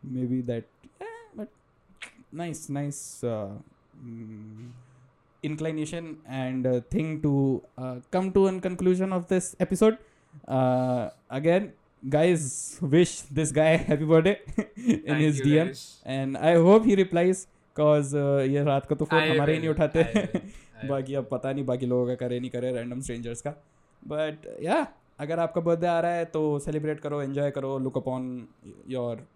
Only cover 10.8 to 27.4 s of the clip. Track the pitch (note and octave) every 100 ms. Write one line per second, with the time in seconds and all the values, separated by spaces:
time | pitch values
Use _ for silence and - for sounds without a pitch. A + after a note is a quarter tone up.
10.8 | B2+ B2+ A2 - _ C3 D#3 F3+ G#3+ -
11.8 | _ _ C3+ D3 E3+ E3+ C#3 - - -
12.8 | D#3+ D3+ F3 - - C#3 D3+ C3+ D#3 D#3+
13.8 | D#3+ D3+ D#3 D#3+ E3 G3+ - - G#3 -
14.8 | A#3+ A3+ - D3 D#3 C#3+ C3+ D3+ F3 C#3
15.8 | - - - C3+ C3+ C3+ D#3 E3+ E3+ G#3+
16.8 | G#3+ G3 F#3 E3+ F3+ F#3 - _ _ -
17.8 | D3+ D3+ C#3+ C#3+ C#3 C#3 C3+ C#3+ C#3+ C#3
18.8 | - D3+ D3+ D#3+ D#3 D#3 D3 D#3 D#3+ D#3
19.8 | D3+ D#3+ E3 A#2 - - G3 - - -
20.8 | C3 C#3 C3 C#3 B2+ B2+ C3+ C3+ C3 B2
21.8 | B2 B2 B2 B2+ B2 B2 B2 A#2+ B2 B2
22.8 | A#2+ B2 C3 A#2+ A#2 A#2+ D3 D3 _ _
23.8 | _ _ - D3+ D#3 D3+ - - E3 C#4
24.8 | D4 - _ _ D3 E3 E3 E3+ E3 E3+
25.8 | F3 E3+ E3+ E3+ E3 D#3 D#3 D3 C#3+ D3+
26.8 | D3+ D3 D3 D3 C#3 C#3